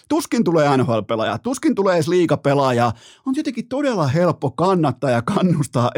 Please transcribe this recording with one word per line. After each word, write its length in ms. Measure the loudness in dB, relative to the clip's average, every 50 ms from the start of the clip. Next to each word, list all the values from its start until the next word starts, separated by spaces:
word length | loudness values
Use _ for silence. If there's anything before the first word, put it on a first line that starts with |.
| _ -4
Tuskin 360 | -4 -4 -2 -2 -2 0 0
tulee 320 | 2 2 2 2 2 2
N 100 | 2 2
H 20 | 0
L-pelaajaa, 500 | 0 -2 -2 -4 -4 -2 -2 -2 -4 -4
tuskin 360 | -4 -6 -6 -2 -2 -2 0
tulee 200 | 0 0 0 0
edes 140 | 0 0 0
liigapelaajaa. 840 | 2 2 2 2 0 0 0 0 0 2 2 2 2 2 0 0 -2 -4 -12 -20 -20 _ _
On 80 | -6 -4
jotenkin 320 | -4 -4 -4 -6 -8 -8 -6
todella 380 | -6 -4 -2 -2 0 0 0
helppo 440 | 0 2 2 2 2 0 0 -4 -6
kannattaa 600 | -4 -2 0 0 2 2 0 0 -2 -2 -2 0
ja 120 | 0 0 0
kannustaa 680 | 0 0 0 2 2 2 0 -2 -2 0 0 0 2 0